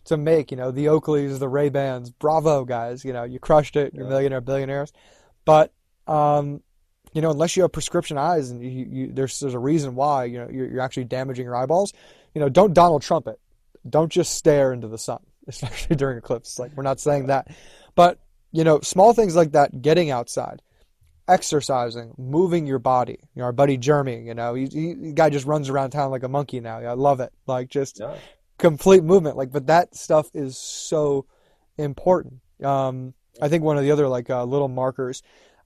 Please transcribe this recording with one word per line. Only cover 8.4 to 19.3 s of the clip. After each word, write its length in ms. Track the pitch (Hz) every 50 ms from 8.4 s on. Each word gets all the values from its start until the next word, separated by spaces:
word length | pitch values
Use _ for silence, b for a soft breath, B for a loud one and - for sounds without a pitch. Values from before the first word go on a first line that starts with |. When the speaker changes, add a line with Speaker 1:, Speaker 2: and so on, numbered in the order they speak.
| 131 123
Speaker 1:
and 140 | 123 120 120
you, 60 | 127 127 131 123 -
you, 220 | 131 131 131 - 127
there's, 260 | 131 135 123 - -
there's 140 | 143 131 123
a 60 | 120
reason 340 | 123 143 165 156 143 131 123
why, 320 | 127 143 151 143 131 123
you 140 | 120 120 120
know, 100 | 117 -
you're, 160 | 127 131 127
you're 140 | 113 120 127
actually 220 | 127 123 - 131 123
damaging 400 | 113 127 131 131 135 123 123 127
your 100 | 123 120
eyeballs, 380 | 123 131 131 160 185 202 - b b b b b b b b b
you 80 | 156
know, 80 | 147 139
don't 240 | 123 180 214 202 147
Donald 300 | 175 175 175 156 139 -
Trump 240 | - 170 151 -
it. 120 | 113 107 _ _ _ _ _ _ _ _ _ _
Don't 240 | 120 143 151 165 160
just 220 | - 175 160 - -
stare 400 | - - 160 147 143 135 131 127
into 140 | 120 110
the 100 | 107 113
sun, 220 | 110 - - 117 - _ _ _
<laughs> 140 | _ _
especially 480 | 147 - - 135 113 - - - - 165
during 220 | 131 139 135 123
eclipses. 400 | 113 - - 123 113 _ - -
Like, 180 | - 123 135 147
we're 60 | 135 139
not 160 | 135 135 -
saying 280 | - 151 143 143 131
that. 220 | 135 135 131 - B B B B B B B B B B
But, 260 | 180 175 180 - _ _ _ _ _ _ _
you 120 | - 160 160
know, 160 | 160 151 147
small 320 | - - - 180 202 233 233
things 220 | 240 214 180